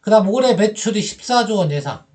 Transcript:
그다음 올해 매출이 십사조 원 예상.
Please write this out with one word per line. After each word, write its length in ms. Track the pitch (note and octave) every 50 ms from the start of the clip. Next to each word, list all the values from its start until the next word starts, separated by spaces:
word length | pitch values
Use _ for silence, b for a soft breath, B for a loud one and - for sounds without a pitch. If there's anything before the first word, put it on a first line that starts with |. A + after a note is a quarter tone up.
그다음 280 | _ G3+ G#3+ A3 F#3+ F#3+
올해 260 | G#3+ B3+ B3+ B3+ A3
매출이 460 | E3+ G#3 G#3+ G#3+ - - A3+ G3+ G#3
십사조 580 | - - - - - - B3 A#3+ A#3 G3 A3 G3+
원 120 | F3+ D3+
예상. 360 | D3 C#3+ C#3 B2 A2 F#2+ _ _ _